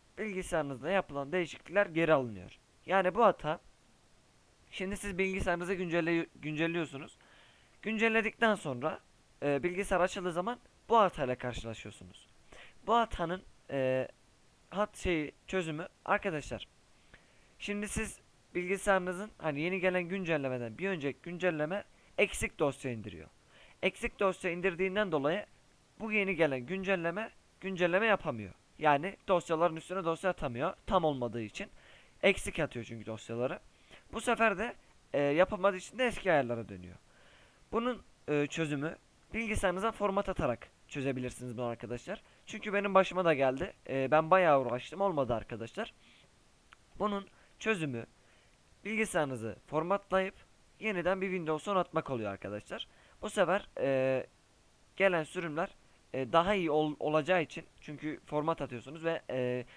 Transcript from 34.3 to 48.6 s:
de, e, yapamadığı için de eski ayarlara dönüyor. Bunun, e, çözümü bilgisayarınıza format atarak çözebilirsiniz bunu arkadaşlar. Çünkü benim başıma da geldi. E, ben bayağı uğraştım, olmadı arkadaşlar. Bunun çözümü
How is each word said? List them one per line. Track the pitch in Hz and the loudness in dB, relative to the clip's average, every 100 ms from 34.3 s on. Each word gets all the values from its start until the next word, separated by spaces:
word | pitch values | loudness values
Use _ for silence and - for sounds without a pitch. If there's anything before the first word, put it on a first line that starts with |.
| 226 226 185 | 2 2 2
de, | 233 - - - _ | -4 -8 -20 -20 _
e, | 143 | 0
yapamadığı | 143 151 185 202 190 185 | 2 4 4 4 2 0
için | - 214 | -6 -2
de | 254 | -2
eski | - 196 | 0 2
ayarlara | 156 123 117 101 | 2 2 -2 -6
dönüyor. | 98 87 87 - - - - - _ _ | -12 -14 -18 -20 -20 -20 -20 -20 _ _
Bunun, | 214 240 233 - - - | -4 -2 -6 -12 -16 -2
e, | 147 147 | 0 0
çözümü | - 156 143 151 - _ _ _ | -2 -4 -2 -4 -6 _ _ _
bilgisayarınıza | 214 226 208 202 180 214 | -6 -2 0 2 2 -2
format | 214 202 196 196 | 0 0 0 -2
atarak | 185 151 113 - _ - | 0 0 -2 -6 _ -12
çözebilirsiniz | 147 135 127 123 - 123 117 | -4 -2 -2 -4 -8 -10 -6
bunu | 120 | -6
arkadaşlar. | 117 113 120 - 202 - - - | -6 -8 -10 -8 -12 -12 -20 -14
Çünkü | 214 214 | -10 -2
benim | 202 202 | 0 6
başıma | 190 190 175 170 | 6 6 4 4
da | |
geldi. | 143 135 135 185 - - | 6 4 2 -4 -8 -4
E, | 135 131 | 0 4
ben | 151 160 | 4 8
bayağı | 185 175 139 | 6 8 6
uğraştım, | 123 123 - 170 | 4 -2 -6 -2
olmadı | 196 156 123 | 0 2 0
arkadaşlar. | 117 104 113 113 - 226 - - - - _ _ _ _ - _ - | 0 -2 -8 -8 -8 -8 -10 -20 -20 -20 _ _ _ _ -20 _ -4
Bunun | 208 202 196 - - _ | -2 -2 -6 -18 -20 _
çözümü | 220 208 156 117 - _ _ _ _ _ | -2 0 0 -4 -8 _ _ _ _ _